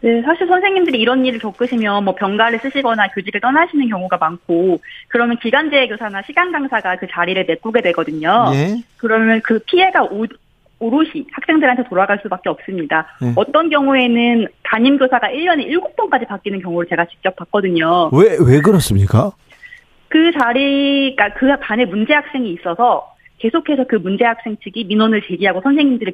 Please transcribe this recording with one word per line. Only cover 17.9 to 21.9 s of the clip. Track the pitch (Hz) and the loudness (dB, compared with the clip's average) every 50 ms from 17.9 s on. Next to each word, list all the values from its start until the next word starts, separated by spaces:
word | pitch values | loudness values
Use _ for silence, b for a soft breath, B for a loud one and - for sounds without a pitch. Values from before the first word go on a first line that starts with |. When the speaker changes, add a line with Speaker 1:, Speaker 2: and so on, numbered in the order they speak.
| 170 180 175 - 123 | 2 2 2 2 6
Speaker 2:
왜, | 143 185 226 - - | 6 6 6 6 4
왜 | 170 123 127 147 | 4 6 6 6
그렇습니까? | 147 190 214 185 123 - 107 98 98 98 - 107 143 196 - _ _ B B B B B B B B B _ _ _ _ | 6 4 4 4 2 2 2 2 2 4 4 2 2 2 -4 _ _ B B B B B B B B B _ _ _ _
Speaker 1:
그 | - 311 320 339 339 302 | 2 4 4 4 2 2
자리, | 254 233 247 269 277 277 277 277 285 277 277 277 277 269 262 | 0 0 2 0 0 2 2 2 2 2 2 2 0 0 0
그러니까 | - 208 208 - - | 0 -2 -2 0 0
그 | 254 262 285 277 | 2 2 2 0
반에 | - - 214 220 247 | -2 -4 -2 -2 -2
문제 | 190 | -2